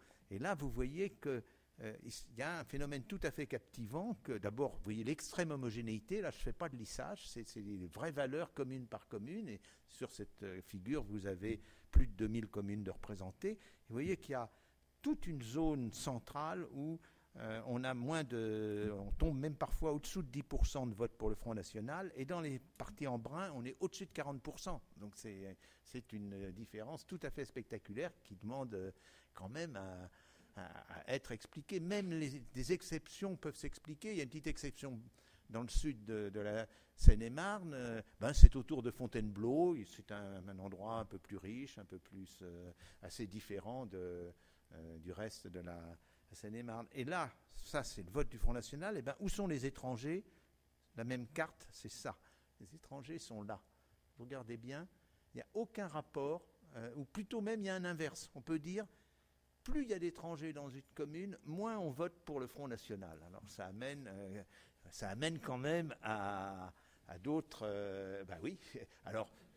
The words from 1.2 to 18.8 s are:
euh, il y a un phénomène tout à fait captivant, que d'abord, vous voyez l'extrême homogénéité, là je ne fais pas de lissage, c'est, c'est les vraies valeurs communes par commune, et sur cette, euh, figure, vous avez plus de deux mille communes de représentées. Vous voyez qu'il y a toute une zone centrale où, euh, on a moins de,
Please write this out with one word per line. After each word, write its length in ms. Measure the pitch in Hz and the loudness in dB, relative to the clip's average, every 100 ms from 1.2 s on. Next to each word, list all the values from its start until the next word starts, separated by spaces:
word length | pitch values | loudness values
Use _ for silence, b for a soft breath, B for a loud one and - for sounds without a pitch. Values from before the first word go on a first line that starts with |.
| 147 127 B B B - | -4 -4 B B B -12
euh, 160 | 110 107 | -10 -10
il 360 | 120 - - 117 | -12 -12 -12 -8
y 40 | |
a 180 | 147 170 | -6 -6
un 40 | |
phénomène 380 | 139 143 143 143 | -6 -4 -4 -4
tout 160 | 120 196 | -6 -4
à 80 | 156 | -2
fait 160 | 139 143 | -2 -4
captivant, 680 | 123 - - 107 147 220 214 | -6 -6 -10 -6 -4 -4 -6
que 140 | - 110 | -6 -4
d'abord, 400 | 101 110 139 - | -2 0 -2 -2
vous 80 | |
voyez 200 | 104 107 | -4 -2
l'extrême 460 | 113 156 - - 165 | -2 -4 -4 -2 -2
homogénéité, 680 | 143 123 110 113 110 - 202 | -2 -4 -4 -4 -4 -4 -4
là 100 | 175 | -4
je 60 | - | -2
ne 60 | |
fais 100 | 127 | -4
pas 160 | - 170 | -2 -6
de 80 | 127 | -6
lissage, 500 | 107 - 139 202 - | -8 -6 -6 -8 -10
c'est, 200 | 120 110 | -10 -10
c'est 120 | 113 | -10
les 260 | 101 98 90 | -8 -6 -8
vraies 260 | 92 160 | -6 -4
valeurs 400 | 143 135 147 170 | 0 0 -2 -4
communes 340 | - 131 131 120 | -4 -4 -4 -8
par 220 | 104 - | -10 -8
commune, 400 | 107 113 202 196 | -8 -6 -6 -6
et 120 | 101 B B - | -8 B B -20
sur 220 | - 127 | -8 -8
cette, 320 | - 101 - | -6 -10 -8
euh, 180 | 98 92 | -8 -8
figure, 400 | - 98 95 147 | -8 -8 -2 -2
vous 240 | 101 104 98 | -2 -2 -2
avez 340 | 90 107 110 B B - | -2 -2 -4 B B 8
plus 160 | - 120 | 10 10
de 60 | |
deux 160 | 101 110 | 6 2
mille 180 | 113 107 | 2 -2
communes 380 | 107 101 104 | -4 -2 -2
de 60 | 95 | -4
représentées. 680 | 90 - 98 95 - 196 214 B B - | -6 -8 -8 -8 -6 -6 -6 B B -8
Vous 60 | |
voyez 220 | 113 156 185 | -4 -2 -4
qu'il 160 | - | -4
y 40 | 131 | -6
a 140 | 113 B B B _ _ | -6 B B B _ _
toute 260 | 285 302 - | -2 -2 -2
une 160 | 147 | -4
zone 500 | 113 139 160 147 117 | -2 2 4 4 0
centrale 760 | - - 123 - 143 156 185 160 | -4 -4 -4 -6 -6 -4 -4 -6
où, 280 | 139 151 165 B B B - | -6 -6 -6 B B B -10
euh, 260 | 113 110 123 | -6 -4 -2
on 160 | 123 | 0
a 120 | 131 | 0
moins 280 | 123 123 160 | -2 0 0
de, 680 | 139 120 110 107 107 104 | 0 -2 0 0 0 0